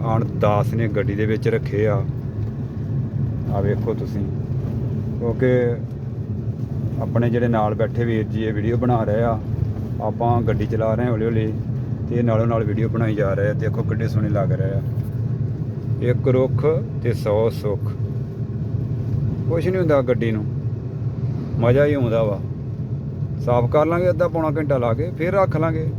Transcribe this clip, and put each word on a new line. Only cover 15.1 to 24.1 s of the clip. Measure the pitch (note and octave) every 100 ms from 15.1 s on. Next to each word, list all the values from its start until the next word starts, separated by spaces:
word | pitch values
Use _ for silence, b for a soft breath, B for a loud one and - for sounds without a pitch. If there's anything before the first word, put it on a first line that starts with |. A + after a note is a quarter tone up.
| - - - - - - - - A2
ਇੱਕ | A#2+ B2 C3
ਰੁੱਖ | B2+ C3 - C#3 E3 - -
ਤੇ | A2+
ਸੌ | G#2+ A2 G#2 A2+
ਸੁੱਖ। | A2 G#2 G2 - - - - - - - - - - - - - - - - -
ਕੁਛ | E3 D#3+
ਨਹੀਂ | F#3+
ਹੁੰਦਾ | E3+ D3
ਗੱਡੀ | B2 A#2 A2+
ਨੂੰ, | G#2+ G#2+ - - - - - - - - - - -
ਮਜ਼ਾ | A2+ B2+ D3
ਹੀ |
ਆਉਂਦਾ | D3 A#2+ A2+
ਵਾ। | A2 G2 - - - - - - - - - -
ਸਾਫ਼ | - A#2+ A#2+
ਕਰ | D3+ D#3
ਲਾਂਗੇ | E3+
ਅੱਧਾ | F3+